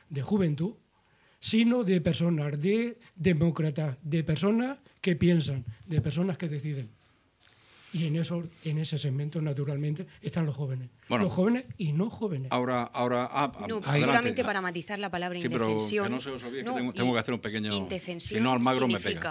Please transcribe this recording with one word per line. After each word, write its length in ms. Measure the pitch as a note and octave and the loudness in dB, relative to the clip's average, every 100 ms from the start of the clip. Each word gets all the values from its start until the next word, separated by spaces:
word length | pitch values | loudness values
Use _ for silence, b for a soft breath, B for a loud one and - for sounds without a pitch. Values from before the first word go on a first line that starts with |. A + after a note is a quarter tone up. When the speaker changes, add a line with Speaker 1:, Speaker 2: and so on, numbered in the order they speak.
| b | b
Speaker 1:
de 140 | C#3 | -6
juventud, 520 | B2+ G#3 F3 C#3+ F3+ - _ _ b b b b | 0 2 2 0 -4 -6 _ _ b b b b
sino 440 | - A3+ A#3 B3 | 0 4 4 4
de 160 | F#3+ F#3 | 4 2
personas, 600 | D#3+ D#3+ E3+ D#3+ D3 D3 | 2 2 2 2 0 0
de 380 | F3 A3 A#3+ A#3 B | 2 2 0 -6 B
demócratas, 840 | B E3+ E3 E3+ D#3 D#3 D3+ D3+ B2+ | B 2 4 4 2 0 0 -2 -4
de 220 | D3+ D#3+ | -2 -2
personas 540 | D#3 D3+ G3 A3+ B3+ C#4 b b | 0 0 2 2 0 -6 b b
que 160 | F#3+ F3 | 0 4
piensan, 480 | F3 F3 D3 C3+ - B - | 4 4 2 -4 -6 B -4
de 140 | D3+ | -2
personas 360 | D#3 C#3+ F#3+ D#3+ | 0 0 -2 -2
que 100 | E3 | -4
deciden. 420 | D3 D3+ C#3 A2 - _ _ _ _ B B B B B | -6 -6 -6 -8 -14 _ _ _ _ B B B B B
Y 160 | E3 D#3+ | -2 0
en 100 | D#3+ | 0
eso, 300 | E3 F3 E3+ - | 0 -4 -6 -8
en 120 | E3 D3+ | -4 -2
ese 200 | D#3+ D3 | -2 -2
segmento, 420 | D3 C3 D3 D#3+ | -2 -2 -2 -2
naturalmente, 680 | D#3 C3+ C#3 C#3+ D3 D3+ F#3 B | -2 -2 -2 -2 -2 -4 -8 B
están 240 | - F3 | -4 -2
los 100 | D#3 | -2
jóvenes. 360 | C3+ C#3 C3 B2+ _ - | -2 -4 -4 -8 _ -2
Speaker 2:
Bueno, 160 | - | 2
Speaker 1:
Los 80 | G3 | 2
jóvenes 320 | - G3 A#3+ C4 - | 2 2 2 -2 -6
y 140 | D#3+ | -2
no 160 | D3 A3 | 0 -2
jóvenes. 380 | - G#3+ C#3+ C3 | -2 -4 -4 -2
Speaker 2:
ahora, 300 | B2 B2 B2 | 0 0 0
ahora, 420 | A#2 C3+ B2 B2 B2 | -2 0 0 0 0
ah, 200 | C#3 C#3 | 0 -2
ah, 120 | - G#3 | -2 -6
Speaker 3:
No, 100 | A3 | -4
Speaker 2:
adelante. 220 | C#3 C#3+ | 0 2
Speaker 3:
solamente 440 | C#3+ C3+ - - | 4 4 2 0
para 160 | A#3+ G3+ | -2 -2
matizar 380 | F#3 E3+ D#3+ G3+ | -2 -6 -6 -6
la 120 | G3+ | -4
palabra 300 | F3 F3+ F3 | -4 -4 -4
Speaker 2:
Sí, 80 | E3 | -2
pero 160 | A#2 A2+ | 0 2
que 60 | |
Speaker 3:
indefensión. 380 | A2 G#2+ G#2 G2+ | 2 0 0 0
Speaker 2:
no 100 | B2+ | -4
se 100 | C3+ | -6
os 120 | C3 | -10
olvide 160 | B2 C3+ | -8 -8
que 60 | |
Speaker 3:
No, 100 | G#3+ | -4
Speaker 2:
tengo, 180 | B3 B2 | -4 -2
tengo 180 | A2+ B2 | 0 2
Speaker 3:
y 20 | |
Speaker 2:
que 40 | A#2 | 2
hacer 120 | A#2 | 0
un 60 | A#2+ | -2
pequeño, 320 | A2 A2 G#2+ | -4 -4 -2
Speaker 3:
indefensión 640 | G2+ F#2+ F#2 - F2+ - A2 | -2 -4 -6 -6 -6 -2 0
Speaker 2:
si 40 | |
no, 80 | B2 | 2
Almagro 340 | B2+ B2 B2+ B2+ | 4 4 4 2
me 100 | G#2+ | 0
Speaker 3:
significa, 220 | F#2+ E2 D#3+ | -2 -4 -6